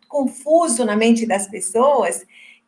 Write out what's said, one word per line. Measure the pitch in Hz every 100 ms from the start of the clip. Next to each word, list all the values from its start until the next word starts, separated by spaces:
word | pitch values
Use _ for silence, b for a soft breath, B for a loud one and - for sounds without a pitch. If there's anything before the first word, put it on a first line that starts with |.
| _
confuso | 285 262 - 294 330 330 226
na | 226 208
mente | 226 226 220
das | 196 202
pessoas, | 190 - 226 277 269 180 - - b b b